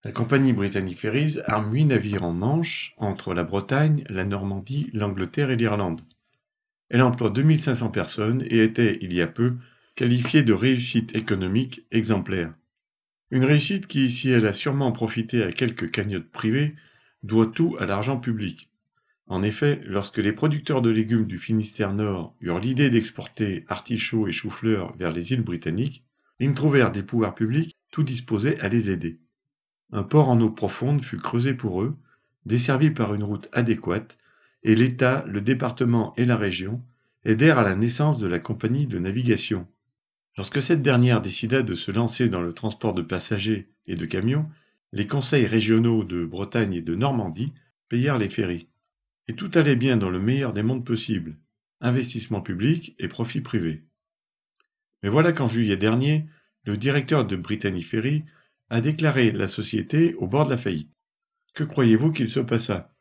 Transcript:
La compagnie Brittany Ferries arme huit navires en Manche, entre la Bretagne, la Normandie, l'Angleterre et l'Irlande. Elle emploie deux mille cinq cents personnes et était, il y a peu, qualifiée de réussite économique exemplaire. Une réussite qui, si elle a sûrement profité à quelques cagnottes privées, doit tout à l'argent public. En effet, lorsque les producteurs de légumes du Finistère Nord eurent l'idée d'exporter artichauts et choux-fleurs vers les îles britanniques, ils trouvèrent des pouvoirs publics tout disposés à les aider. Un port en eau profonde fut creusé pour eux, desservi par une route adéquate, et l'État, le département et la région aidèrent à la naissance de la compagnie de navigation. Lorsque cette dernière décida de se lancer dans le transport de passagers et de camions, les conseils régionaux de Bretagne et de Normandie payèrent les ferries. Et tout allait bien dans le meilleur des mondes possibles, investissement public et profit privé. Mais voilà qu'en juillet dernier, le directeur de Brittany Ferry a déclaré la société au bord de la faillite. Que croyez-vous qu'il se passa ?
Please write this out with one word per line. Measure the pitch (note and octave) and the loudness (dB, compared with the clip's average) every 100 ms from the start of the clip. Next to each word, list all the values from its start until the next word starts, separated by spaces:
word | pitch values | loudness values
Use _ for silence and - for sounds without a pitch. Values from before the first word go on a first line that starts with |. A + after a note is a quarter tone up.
La | A2 | -10
compagnie | - A#2 C#3 C3+ | -4 0 4 4
Brittany | G#2+ G2 G2 F#2+ | 2 0 -2 -4
Ferries | F2 G#2+ A#2+ D3+ D3 - | -4 -2 0 0 -2 -2
arme | G#2+ G#2+ | -2 0
huit | A#2+ | 2
navires | D3+ B2 G2+ G2+ | 4 4 0 -2
en | F2 | -2
Manche, | E2+ G#2+ D#3 D#3+ - - _ | -2 0 0 -2 -6 -10 _
entre | G#2 F#2+ - | -6 -4 -6
la | F2 | -4
Bretagne, | F2 G2 G2 C3+ D#3 D3 - | -2 -4 -2 2 2 2 -2
la | F#2+ | -4
Normandie, | F#2+ G2 G2 G2 G2+ C#3 C#3 | -2 -2 -4 -6 -6 -6 -4
l'Angleterre | A2 G#2 F#2+ F2+ - C#3 | -2 -2 -2 -4 -2 0
et | B2 | 2
l'Irlande. | A2+ G#2 F#2+ D#2+ - _ _ _ _ _ _ _ _ | 2 0 -2 -4 -10 _ _ _ _ _ _ _ _
Elle | A#2+ | 4
emploie | B2+ B2 A2+ | 4 4 0
deux | G#2 | 2
mille | D3+ D#3 | 4 4
cinq | D3+ | 2
cents | A#2+ A2+ | -2 -2
personnes | G#2 F2 - G#2+ B2+ D3 | -2 -4 -2 0 0 2
et | A2+ | 4
était, | A2 A2 A2+ - | 4 4 2 2
il | F#2+ | -2
y | F2 | 0
a | D#2+ | 0
peu, | - A#2+ B2 - _ _ - | 0 0 0 -10 _ _ -2
qualifiée | B2 B2 A#2+ D#3 | 0 2 4 4
de | B2 | 4
réussite | G2 C3+ B2+ B2 A#2 A2 A2+ | 4 2 0 0 -2 -2 -6
économique | G#2+ G2 F#2 G#2 B2+ - _ | -2 -2 0 0 -2 -8 _
exemplaire. | A#2+ A2 G2+ F#2 F#2+ E2 - _ _ _ _ _ _ _ | -2 0 0 0 -4 -4 -8 _ _ _ _ _ _ _
Une | C3 | 0
réussite | C3 D3 - G3+ - | 4 4 2 -4 -4
qui, | C#3+ C3 | 0 0
si | B2 C3+ | 0 4
elle | B2 G#2+ | 4 4
a | |
sûrement | G2 D3 C#3 C3+ | 0 -2 0 0
profité | G#2+ A2 A2+ A2 B2 | 0 -4 -4 -2 0
à | F#2+ | 0
quelques | - B2 A#2 - | 0 -2 -2 -6
cagnottes | - G2+ F#2+ - | -4 -4 -4 -8
privées, | - A2 B2+ D3 D3+ _ _ _ _ | -4 -2 0 -2 -4 _ _ _ _
doit | G2 A2 A2 | 0 2 2
tout | A2+ E3 - | 2 0 0
à | F#2+ | -2
l'argent | G2 A2 C3 | -2 -2 -4
public. | B2 A2 G2 - - _ _ _ _ _ _ | -4 -4 -6 -10 -20 _ _ _ _ _ _
En | F#2 | -2
effet, | G2+ G#2+ D3 C#3+ | -2 0 0 0
lorsque | - G2+ F#2+ - | -2 -4 -4 -2
les | G2+ | 0
producteurs | G#2 D#3 D3 - C3+ | 0 0 0 -2 2
de | A#2 | 2
légumes | A2 G#2+ A#2 G#2 | 2 2 2 0
du | F#2 | -4
Finistère | - A2 G#2 - G2+ | -2 -2 -2 -4 -2
Nord | G2+ G#2 F#2+ E2 _ | 0 -2 -4 -8 _
eurent | F2 F2 | -6 -2
l'idée | A2+ C3 C#3+ | -2 2 4
d'exporter | A#2 A2 - - - G#2+ F#2 - | 4 0 -10 -14 -4 -4 -4 -6
artichauts | F2+ - A#2 - A2+ G2+ | -10 -6 -6 -2 -2 -2
et | |
choux-fleurs | D#2+ G#2+ - A2+ G#2 F2 - | -4 -8 -4 0 0 -2 -6
vers | F2 | -4
les | E2 E2+ | -4 -2
îles | B2+ | -2
britanniques, | A2+ E2+ D#2+ E2+ C#3+ - _ _ _ _ | -2 -4 -4 -2 -4 -6 _ _ _ _
ils | C3+ | -2
trouvèrent | B2+ D3 C#3 A2 | 2 4 4 4
des | G2 | 0
pouvoirs | G2 A#2 G#2 | -2 0 0
publics | - A2 C#3 D#3+ - _ | 0 -2 0 -2 -8 _
tout | - | -4
disposés | C3+ B2 - G#2+ A#2+ - | -2 -2 -2 -2 0 -2
à | G2+ | 0
les | A#2 G2+ | 0 0
aider. | F2+ E2 E2 _ _ _ _ _ _ _ | -2 -4 -10 _ _ _ _ _ _ _
Un | G#2+ | -8
port | F#2+ D3+ C3 | 2 4 6
en | A#2 | 6
eau | A2 | 4
profonde | A2 G2 - B2 C#3+ | 2 -4 -2 -2 -2
fut | B2+ - | -2 -8
creusé | - A#2+ C3 | -4 -2 0
pour | B2+ A2 F2+ | -2 -2 -2
eux, | A2+ D3+ _ _ _ _ - | -2 -4 _ _ _ _ -2
desservi | A#2 A#2+ C3+ D#3 | 0 2 4 2
par | - G#2+ | 2 -2
une | G#2 | -2
route | G2+ G2+ - | -4 -6 -4
adéquate, | B2+ A#2 A2 - F#2 - _ _ _ _ _ | -2 0 0 0 -4 -4 _ _ _ _ _
et | - A2 | 4 6
l'État, | B2+ B2 B2+ C3+ - | 4 4 2 2 -4
le | G2+ | -4
département | G2+ B2+ B2+ - B2 A#2 G#2+ - | 0 0 -2 0 2 2 0 0
et | |
la | B2 A2+ | 0 2
région | G2+ F2+ F#2+ B2 - _ _ _ | 0 -4 -6 -8 -10 _ _ _
aidèrent | A2 A2 D#3 C3 | 0 4 6 6
à | |
la | G2+ | 4
naissance | F#2+ A#2 A#2+ D3+ C3 | 2 0 2 0 2
de | G2 | 0
la | F2 | -4
compagnie | - A2+ A2 C3 C#3+ | -4 -4 -2 0 -2
de | F#2 | -2
navigation. | F2+ G#2 B2 G#2+ - G2+ F2+ _ _ _ _ _ _ - | -4 -2 0 0 0 -4 -6 _ _ _ _ _ _ -12
Lorsque | F#2 C#3+ | -6 -4
cette | C#3 E3 | 0 2
dernière | C#3 B2 B2 A#2 | 4 4 6 4
décida | F#2+ - A2 C3 | 0 -6 0 0
de | G#2+ | 0
se | F2+ - | -4 -2
lancer | G2 A#2 - A#2+ | -2 -2 0 0
dans | F#2 | 0
le | F2 | -4
transport | E2+ A2 - A2+ | -4 -8 -2 -2
de | F#2 | -2
passagers | D#2+ F#2 - G#2 G2+ G#2+ G2 _ - | -4 -6 -4 -4 -2 -4 -6 _ -10
et | F2+ | -8
de | E2 | -4
camions, | F#2+ G#2+ C#3+ D#3 - _ _ _ | -2 0 0 -2 -10 _ _ _
les | G2 G#2 | -6 -2
conseils | C#3+ B2+ D3 A2 | -2 0 2 4
régionaux | A2+ G#2+ A2+ A#2 A2+ | 2 4 4 4 2
de | F#2 F2 | 0 -4
Bretagne | E2+ F2 G2+ A#2 G#2 | -6 -6 -4 -2 0
et | F2 | -2
de | E2 | -4
Normandie | E2+ C#3 B2+ F#2+ D#2+ C3+ - _ _ _ | -2 0 0 -4 -6 -8 -8 _ _ _
payèrent | A#2+ C#3 C3 | -2 0 0
les | G2 | -2
ferries. | - G2 F2 - _ _ _ _ _ - | -2 -2 -4 -8 _ _ _ _ _ -14
Et | |
tout | A2+ G3+ | -10 0
allait | E3+ D3 | 2 4
bien | C3 C3+ A#2+ | 4 4 2
dans | F#2+ | 0
le | F2+ | 0
meilleur | G2+ C3+ C3+ | 0 0 -2
des | G#2 | -2
mondes | A2 C3 A#2+ | -2 -2 -4
possibles, | A2+ - G2+ D#2+ D2+ _ _ _ _ | -4 -2 -4 -4 -14 _ _ _ _
investissement | A#2+ B2+ A#2+ A#2 - G#2 | 0 0 -2 -6 -6 -6
public | F#2+ F2+ A#2 E3 - _ | -4 -2 0 0 -4 _
et | - | -10
profit | - A#2 - | -6 -6 -6
privé. | - A2 E2 D2+ _ _ _ _ _ _ _ _ _ _ _ _ | -4 -4 -4 -6 _ _ _ _ _ _ _ _ _ _ _ _
Mais | G2+ | 0
voilà | C3 E3+ | 4 4
qu'en | E3 B2+ | 2 0
juillet | A2+ G#2+ G2 | 2 0 2
dernier, | G#2+ A#2 C#3 D#3 D#3 _ _ _ | 2 2 2 0 -2 _ _ _
le | - G2+ | -6 -4
directeur | B2+ C#3+ C3+ D3+ | 0 0 0 0
de | G#2+ F#2+ | 0 -4
Brittany | E2+ G#2+ G2+ F#2 | -4 -4 -2 -4
Ferry | E2 A2+ A#2 D3+ D#3 _ _ _ _ | -4 -4 0 -2 -4 _ _ _ _
a | A#2 | -2
déclaré | C3 D#3 D#3 C3+ A#2 | 0 0 2 4 2
la | G2+ G2 | 2 -4
société | - - G#2+ - D3+ E3 - | -4 -4 -4 -2 2 2 0
au | F#2 | -2
bord | C3 | 0
de | D3 | 2
la | B2 | 0
faillite. | G#2 D#2+ D2+ _ _ _ _ _ _ | -2 -6 -8 _ _ _ _ _ _
Que | - | -8
croyez-vous | D3 - A#2+ A2 D#3 | -6 2 6 6 4
qu'il | D#3 A2+ | 2 -2
se | - | -2
passa ? | A#2 A#2 - F#2+ - _ | 0 -2 -2 -4 -6 _